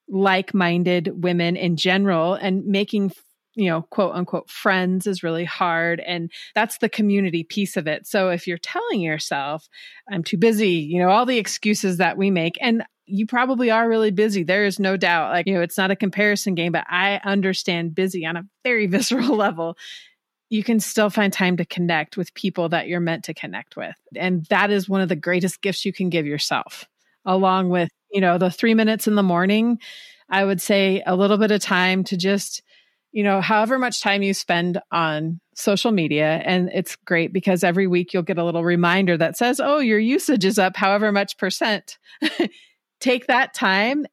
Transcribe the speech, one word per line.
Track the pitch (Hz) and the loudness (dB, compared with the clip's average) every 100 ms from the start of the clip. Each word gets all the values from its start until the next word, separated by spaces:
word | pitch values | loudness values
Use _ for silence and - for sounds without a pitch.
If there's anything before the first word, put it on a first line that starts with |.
| - | -6
like-minded | 190 196 185 190 202 175 175 180 180 170 - | 0 2 2 0 0 2 2 2 2 0 -2
women | 180 175 170 175 | -2 0 0 0
in | 175 160 | -2 0
general, | 185 190 202 170 165 | 2 2 2 2 0
and | 190 196 190 190 | -2 -2 -2 0
making, | 196 202 208 196 - _ _ _ | -2 0 -2 -2 -6 _ _ _
you | - 190 | -2 0
know, | 165 | -2
quote | 160 - 185 | -2 -2 -2
unquote, | 175 180 - - | -2 -4 -6 -8
friends | - 220 185 185 185 208 | -4 0 2 0 -2 -2
is | 180 | -4
really | 170 165 170 | -4 -4 -6
hard. | - 180 165 170 170 | -2 0 0 0 -2
And | - 175 170 - - | -4 -6 -6 -12 -4
that's | 208 208 - | -2 -2 -2
the | 220 | -4
community | - 208 202 196 165 | 0 2 2 2 -2
piece | 160 208 196 - | -4 -4 -4 -4
of | 156 | -4
it. | 151 - | -6 -2
So | 208 185 | 0 0
if | 175 185 | -2 -4
you're | 170 | -8
telling | - 359 466 254 | -8 -6 -4 -2
yourself, | 165 156 - 143 139 156 - - - - - | -2 -4 -4 -6 -6 -8 -12 -20 -20 -20 -10
"I'm | 196 | -8
too | 160 175 | -4 2
busy," | 226 214 214 | 2 4 2
you | 170 151 175 | 0 0 2
know, | 180 | 4
all | 208 247 | 4 4
the | 247 | 0
excuses | 196 - 214 208 190 180 | -2 -4 -2 0 -2 0
that | 175 - | 0 2
we | 196 | 0
make, | 180 165 - | 2 -2 -2
and | 254 226 - _ - | -2 -2 -4 _ -6
you | 196 220 | -4 -2
probably | 247 254 254 247 | 0 0 0 2
are | 220 233 | 2 2
really | 226 214 | 2 2
busy. | 185 214 196 | 2 0 0
There | 160 190 202 | 0 2 0
is | 190 | 0
no | 190 190 | -2 2
doubt. | 180 170 123 | 2 2 2
Like, | 175 170 | 0 0
you | |
know, | 190 | 0
it's | 175 - | 0 0
not | 190 | 0
a | 196 | 0
comparison | 196 196 208 202 208 170 | -2 2 2 2 -2 -2
game, | 170 | 0
but | 165 - | -2 -2
I | 180 196 202 | 0 0 -2
understand | 196 202 190 185 - 170 165 | -2 0 0 -2 -4 -4 -4
busy | 160 190 185 160 | -2 -2 -2 -6
on | 170 | -8
a | 196 _ | -10 _
very | 254 233 202 | -2 0 2
<laughs> | |
visceral | 190 - 254 247 220 | 0 0 0 0 2
level. | 196 165 165 165 - - - _ _ _ _ | 0 -2 -6 -8 -16 -20 -20 _ _ _ _
You | 214 | -2
can | 208 226 | 2 0
still | - - 208 | 0 0 0
find | 220 202 | 2 0
time | - 185 175 | 2 0 0
to | 170 | -2
connect | - 175 160 151 - | -2 0 0 -2 -6
with | 170 | -8
people | - 196 180 165 | -6 -6 -2 -2
that | 165 - | -2 -2
you're | 175 | -2
meant | 170 160 - | -2 -4 -8
to | |
connect | 151 156 95 - - | -12 -12 -12 -12 -12
with. | 87 - _ - | -12 -14 _ -6
And | 180 180 160 | -2 -2 0
that | 196 202 | 0 2
is | 202 190 | 0 0
one | 196 | 0
of | 180 | 0
the | 165 | -2
greatest | 175 180 180 - | 0 0 0 -2
gifts | 196 175 202 | -4 -4 -6
you | |
can | - 185 | -4 -2
give | 165 147 | -2 -2
yourself, | 147 - 139 - - - _ _ _ 196 | -4 -2 -4 -6 -14 -20 _ _ _ -2
along | 185 190 185 185 | 2 2 2 2
with, | 180 165 - _ | 0 -2 -6 _
you | 202 | 0
know, | 185 175 | 2 2
the | 185 | 0
three | - 233 | 2 2
minutes | 220 214 220 - | 4 2 0 0
in | 208 | 2
the | |
morning. | 190 175 185 214 233 233 - - - - - | 2 2 2 2 2 -2 -6 -20 -20 -20 -2
I | 190 196 | 0 2
would | 185 | 0
say | - 202 190 190 - | 2 2 4 2 0
a | 185 | 2
little | 202 208 | 4 4
bit | 214 | 2
of | 208 | 2
time | - 185 180 185 185 | 2 2 4 2 -2
to | 185 | -2
just, | 190 196 - - - _ _ _ _ | 0 -2 -4 -12 -16 _ _ _ _
you | 220 | -2
know, | 202 196 | 0 2
however | 165 214 220 262 | 2 2 2 0
much | 247 - | 0 -2
time | 208 202 | 0 0
you | 196 | 0
spend | 190 - 170 175 175 - | -2 0 0 0 -2 -4
on | 170 160 151 160 170 - - | -2 0 -2 -4 -6 -12 -4
social | - 202 240 | 0 2 2
media. | 208 156 147 156 160 - | 2 2 2 2 0 0
And | 185 180 | 0 0
it's | 190 180 - | -2 -6 -10
great | - 170 165 | -2 0 0
because | 185 196 180 | -2 0 2
every | 185 175 190 | 2 2 2
week | 180 180 | 0 0
you'll | 185 | -2
get | 165 175 | -2 -2
a | |
little | 170 165 | -2 0
reminder | 170 175 175 185 185 170 | 0 2 4 4 2 2
that | 160 - | 0 0
says, | 240 262 | 0 0
"Oh, | 269 302 | 0 2
your | 247 214 | 2 2
usage | 220 311 - 254 190 | 2 0 2 2 2
is | 208 | 2
up | 185 - | 0 2
however | 196 202 214 | 0 2 2
much | 202 202 - | 0 -2 -4
percent." | 190 - 233 208 - - _ - | -6 -2 -2 -2 -6 -20 _ -6
<laughs> | 311 - - - _ _ _ _ | -4 -2 -4 -6 _ _ _ _
Take | 262 247 - | 0 0 2
that | 247 269 - | 2 2 0
time | 208 190 220 285 277 | 2 2 2 0 -4